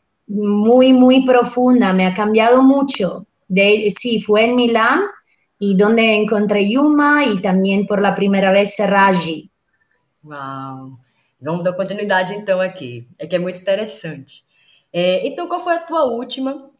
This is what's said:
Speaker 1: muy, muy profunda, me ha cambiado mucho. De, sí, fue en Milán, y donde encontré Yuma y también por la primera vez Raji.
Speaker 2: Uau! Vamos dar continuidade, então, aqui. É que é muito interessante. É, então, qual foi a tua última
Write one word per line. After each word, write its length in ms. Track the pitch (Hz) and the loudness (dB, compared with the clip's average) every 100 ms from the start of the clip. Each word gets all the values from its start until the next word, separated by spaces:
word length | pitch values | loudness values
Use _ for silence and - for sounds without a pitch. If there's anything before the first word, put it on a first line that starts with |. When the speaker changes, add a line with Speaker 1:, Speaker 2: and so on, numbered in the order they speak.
| _ _ - | _ _ -10
Speaker 1:
muy, 680 | 208 208 208 220 254 262 | -4 -2 0 4 6 6
muy 320 | 254 254 262 262 | 6 6 4 4
profunda, 680 | 247 247 247 254 247 196 | 2 2 0 2 4 4
me 140 | 185 185 | 2 0
ha 80 | 185 | 0
cambiado 480 | 214 214 226 254 | 0 2 4 6
mucho. 640 | 269 277 277 - 180 - - _ _ | 4 4 0 -4 -6 -6 -14 _ _
De, 440 | 185 202 214 214 - | 0 2 2 0 -4
sí, 240 | 247 220 | -4 -4
fue 240 | 214 208 233 | 0 0 2
en 100 | 247 | 2
Milán, 460 | 240 226 226 311 403 - _ _ _ _ | 0 2 0 0 -2 -8 _ _ _ _
y 160 | 202 185 | -2 2
donde 400 | 208 226 220 214 | 2 4 2 0
encontré 540 | 214 208 208 202 202 | 0 -2 0 0 0
Yuma 560 | 254 302 294 285 294 269 | 2 2 2 2 2 0
y 160 | 196 | -2
también 440 | 196 185 196 196 202 | 0 0 0 0 -2
por 160 | 202 | 0
la 140 | 202 190 | 0 0
primera 360 | 202 196 190 | 0 2 2
vez 260 | 196 202 - | 2 0 -2
Raji. 720 | 196 196 196 180 165 156 - _ _ _ _ _ _ _ | 0 2 2 2 -4 -10 -14 _ _ _ _ _ _ _
Speaker 2:
Uau! 760 | 147 147 135 135 135 131 131 127 _ _ _ _ | -20 -14 -12 -12 -12 -14 -18 -20 _ _ _ _
Vamos 220 | 139 175 | -8 -4
dar 100 | 180 | -4
continuidade, 600 | 180 190 208 208 185 185 | -4 -8 -8 -2 -2 -2
então, 260 | 202 208 185 | -6 -4 -2
aqui. 480 | 185 185 127 120 - _ | -4 -8 -14 -14 -18 _
É 80 | 165 | -6
que 80 | 175 | -6
é 40 | |
muito 200 | 180 175 | -6 -8
interessante. 840 | - 196 214 - 165 135 131 - _ _ _ _ _ | -6 -4 -6 -12 -14 -16 -18 -20 _ _ _ _ _
É, 340 | 175 180 185 269 | -4 -2 -2 -4
então, 220 | 277 339 | -8 -8
qual 160 | 349 | -6
foi 120 | 349 339 | -4 -6
a 40 | |
tua 260 | 330 320 262 | -4 -2 -2
última 640 | 233 254 269 262 277 - | -2 -8 -8 -8 -8 -16